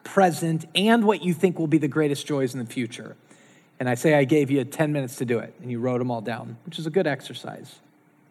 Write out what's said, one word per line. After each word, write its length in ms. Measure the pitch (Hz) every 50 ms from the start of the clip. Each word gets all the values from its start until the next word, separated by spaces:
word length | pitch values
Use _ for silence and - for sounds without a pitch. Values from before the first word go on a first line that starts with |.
| -
present, 600 | - - 196 190 180 151 147 170 165 160 156 - - -
and 320 | 180 196 220 226 233 202
what 160 | 214 208 156 180
you 80 | 180
think 280 | 165 - 196 180 151 160
will 80 | 165
be 100 | 151 160
the 100 | 151 151
greatest 380 | 139 - 156 151 143 139 139 -
joys 300 | - 151 135 135 120 123
in 40 | 131
the 60 | 117
future." 500 | - - 131 120 113 - - 110 - - _ _ _ - _ - - - _ _ _ _ -
And 80 | 127
I 60 | 123 120
say, 220 | 120 - 160 151
"I 80 | 143 139
gave 260 | 120 156 151 139 127
you 140 | 139 135 120
ten 280 | 120 - - 156 151
minutes 260 | 147 143 131 123 -
to 80 | - 127
do 120 | 117 123
it," 160 | 107 - - - -
and 80 | - 127
you 80 | 120 113
wrote 220 | 120 127 123 120
'em 80 | 123 127
all 120 | 120 113
down, 360 | 101 120 110 120 120 120 120 - -
which 140 | 170 - -
is 80 | 156
a 20 | 160
good 160 | 151 190 175
exercise. 720 | 151 139 135 - - 123 - - - - - - - - - _ _ _ _ _ _ _ _ _ _